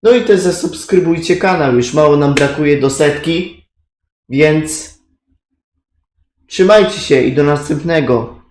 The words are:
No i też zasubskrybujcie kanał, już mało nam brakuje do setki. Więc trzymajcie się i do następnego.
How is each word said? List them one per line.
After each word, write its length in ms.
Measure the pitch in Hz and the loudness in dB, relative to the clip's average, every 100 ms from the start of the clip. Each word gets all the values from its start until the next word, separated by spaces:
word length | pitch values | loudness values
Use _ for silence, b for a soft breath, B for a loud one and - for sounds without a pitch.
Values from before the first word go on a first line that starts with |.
No 80 | 214 | 4
i 140 | 247 | 2
też 160 | - 196 | 4 2
zasubskrybujcie 960 | 180 165 - - - 185 165 165 165 180 | 2 -4 -8 -10 -2 0 0 -4 -2 -2
kanał, 380 | 190 170 143 | 0 -2 0
już 200 | 120 120 | 0 0
mało 220 | 156 151 143 | 2 2 4
nam 180 | 143 | 2
brakuje 460 | 139 143 143 147 143 | 0 -2 0 0 0
do 100 | 135 | 0
setki. 760 | 135 151 143 156 165 185 - _ _ _ _ _ _ _ | 0 -2 0 -4 -6 -6 -14 _ _ _ _ _ _ _
Więc 720 | 135 151 156 156 - - _ _ _ _ _ _ _ _ _ _ _ _ _ _ _ _ | 0 2 2 -4 -10 -14 _ _ _ _ _ _ _ _ _ _ _ _ _ _ _ _
trzymajcie 520 | - 190 214 196 - | -2 4 4 4 -2
się 240 | - 131 | -2 0
i 100 | 127 | 0
do 120 | 135 | 0
następnego. 960 | 147 147 - 151 165 165 127 120 107 - _ | 0 -2 -4 -6 -2 -2 0 -2 -4 -14 _